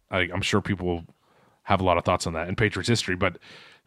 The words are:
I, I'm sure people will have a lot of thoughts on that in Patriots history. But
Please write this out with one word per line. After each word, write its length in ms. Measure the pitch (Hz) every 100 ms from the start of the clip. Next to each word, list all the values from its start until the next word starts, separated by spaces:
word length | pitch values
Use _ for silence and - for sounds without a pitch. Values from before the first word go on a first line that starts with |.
| _
I, 100 | 95 87
I'm 100 | 92
sure 180 | - 107
people 260 | - 92 90
will 180 | 85 82 _ _ _ _ _
have 160 | - 95
a 40 |
lot 140 | 95 85
of 60 |
thoughts 220 | 101 87 -
on 60 |
that 140 | 80 87
in 80 | 98
Patriots 320 | 107 95 104
history. 280 | 117 - 90
But 220 | 95 82 - - - -